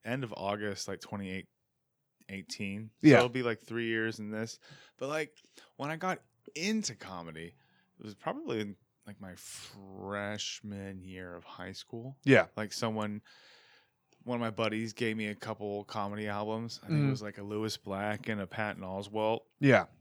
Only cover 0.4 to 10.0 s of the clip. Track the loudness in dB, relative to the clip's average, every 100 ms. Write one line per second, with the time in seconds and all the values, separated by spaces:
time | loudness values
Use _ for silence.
0.4 | -2 0 -2 -4 -6 -8 -6 -6 -4 -6
1.4 | -8 _ _ _ _ _ _ _ -12 -12
2.4 | -10 -6 -6 -6 -10 _ 10 10 8 2
3.4 | -2 -2 -4 -4 0 0 0 -2 -6 -6
4.4 | -6 -8 -18 -20 -20 _ -4 -4 -4 -8
5.4 | _ -20 -20 _ -6 -2 -2 -2 _ _
6.4 | -14 -4 0 0 0 -6 -10 -10 -10 -10
7.4 | -12 -14 _ _ _ _ -14 -8 -6 -6
8.4 | -4 -2 -2 -8 _ _ -18 -16 -14 -14
9.4 | -14 -14 -16 -18 -16 -10